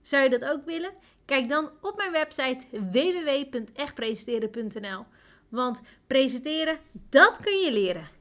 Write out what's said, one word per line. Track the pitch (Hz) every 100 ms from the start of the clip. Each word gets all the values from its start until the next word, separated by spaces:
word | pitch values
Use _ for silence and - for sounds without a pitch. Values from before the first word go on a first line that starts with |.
Zou | - 277
je | 269
dat | 247
ook | 254 294
willen? | 311 330 359 403 _ _
Kijk | - 269 233
dan | 294 311 -
op | 381 415
mijn | 392
website | 330 311 - 262 254 -
w | 220 190 202
w | 330 359
w | 311 269 277
punt | 247 214
echt | - 285
presenteren | - 226 220 - 233 220
punt | 226 220 220
n | 208
l. | 190 - _ _ _ _
Want | 226 254 233 - - _
presenteren, | 262 262 247 277 311 311 320 -
dat | - - 269 392 -
kun | - 392
je | 359
leren. | 220 190 175 156 _